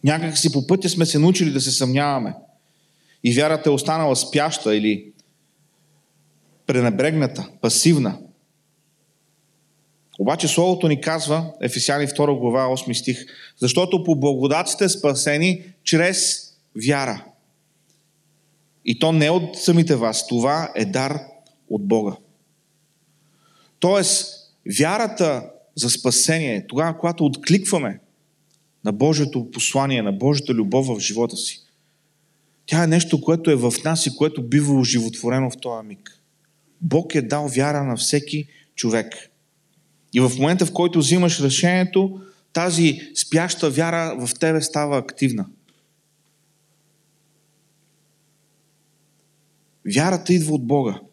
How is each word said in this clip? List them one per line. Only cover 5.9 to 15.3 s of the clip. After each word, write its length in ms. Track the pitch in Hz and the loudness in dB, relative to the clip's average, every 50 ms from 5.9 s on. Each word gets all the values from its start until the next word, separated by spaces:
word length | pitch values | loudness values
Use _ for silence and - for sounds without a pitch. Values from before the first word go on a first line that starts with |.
| _ _ _ _ _ _ _ _ _ _ _ _ _ _ _ | _ _ _ _ _ _ _ _ _ _ _ _ _ _ _
пренебрегната, 840 | - 131 127 120 120 107 95 127 156 160 160 143 147 - - 135 - - - | -2 0 2 2 2 2 2 0 2 2 2 0 0 -2 -8 -12 -12 -10 -2
пасивна. 580 | - 117 107 - - 165 170 147 127 101 92 - - - - _ _ _ _ _ _ _ _ _ _ _ _ _ _ _ _ _ _ _ _ _ _ _ _ _ _ _ _ _ _ _ _ _ _ _ - - | 0 0 2 4 4 6 4 4 2 0 -4 -6 -14 -20 -20 _ _ _ _ _ _ _ _ _ _ _ _ _ _ _ _ _ _ _ _ _ _ _ _ _ _ _ _ _ _ _ _ _ _ _ -8 -4
Обаче 300 | 98 107 147 160 - 151 | -2 -2 -2 0 -2 0
Словото 400 | - - 170 185 185 180 - 160 | 2 2 2 2 2 2 2 0
ни 120 | 151 135 | 0 2
казва, 520 | - 160 160 165 156 147 147 160 165 160 - - | -2 -4 -4 -4 -2 -2 -2 -2 -2 -6 -8 -6
Ефесяни 460 | - 120 - - - - 143 143 147 | -6 -4 -4 -2 -2 -2 0 0 -2
втора 280 | 127 - - 147 147 143 | -2 0 0 2 2 2
глава, 320 | 127 123 120 117 131 131 127 131 | 0 0 0 0 2 0 0 -2
осми 220 | 127 - - 120 | -4 -4 -6 -6
стих: 320 | - - - 123 - - - - - - - _ | -4 -4 -4 -6 -6 -8 -20 -20 -20 -20 -20 _
„Защото 480 | _ - 127 - 170 180 180 190 180 165 | _ -2 0 2 2 2 2 0 -2 2
по 120 | 170 160 | 2 0
благодат 520 | 139 131 143 139 127 131 139 143 160 180 - | 2 2 0 0 2 0 2 2 0 0 -2
сте 200 | - - 202 185 | -2 0 0 0
спасени 760 | 190 - - 147 139 127 - 151 | 0 2 0 0 0 2 0 0